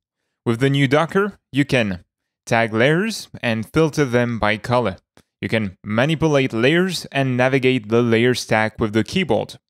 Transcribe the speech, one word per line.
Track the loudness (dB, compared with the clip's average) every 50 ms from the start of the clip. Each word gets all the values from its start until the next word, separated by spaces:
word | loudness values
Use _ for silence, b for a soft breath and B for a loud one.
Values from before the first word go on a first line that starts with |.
| _ _ _ _ _ _ _ _ -4
With | -2 0 2
the | 2 2
new | 2 2 2
Docker, | 2 2 2 2 0 0 -2 -2 -2 -4 -12 _ _
you | -2 -2 0
can | 0 0 0 0 -2 -4 -8 -12 _ _ _ _ _ _ _ _
tag | -2 0 0 0 0 0
layers | 2 2 2 2 0 -2 -4 -6 -10 -12 -16 -14 -8
and | -4 -4 -4 -4 -4 -2
filter | 0 0 0 2 0 -2 -2
them | 0 2 0 0 0 -2
by | -2 -2 -2 -2
color. | -2 -2 -2 0 0 0 -2 -4 -8 _ _ _ _ _ _ _ -10
You | -6 -4
can | -2 -2 -2 -4 -8 _ -10
manipulate | -4 -2 0 0 0 0 0 0 2 2 2 0 0 0
layers | 0 2 2 4 2 2 0 -2 -6 -8
and | -6 -4 -2 -2 0 0
navigate | 0 2 2 2 2 2 2 0 0 0 0
the | 2 2
layer | 2 4 4 4 4 2 2
stack | 0 -2 0 0 0 0 0 -2 -4
with | -4 -2 0
the | -2 -2
keyboard. | 0 -2 -2 -2 0 0 -2 -2 -6 -12 -18 _